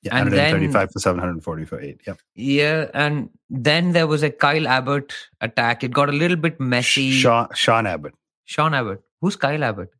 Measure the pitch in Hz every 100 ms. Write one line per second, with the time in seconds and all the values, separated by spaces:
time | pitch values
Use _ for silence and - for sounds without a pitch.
0 | - 123 131 127 147 160 151 120 95 98
1 | 95 90 90 85 82 78 78 - 147 -
2 | - 92 _ - 127 139 147 160 156 -
3 | 147 147 - _ _ 131 123 156 180 170
4 | 160 151 147 147 143 156 147 131 127 143
5 | 139 - - _ 120 - 117 120 131 135
6 | 143 143 170 175 160 160 131 123 123 -
7 | 135 131 127 117 113 - - 113 107 82
8 | 78 _ _ _ - - 156 147 110 98
9 | _ _ 180 - 139 151 131 101 95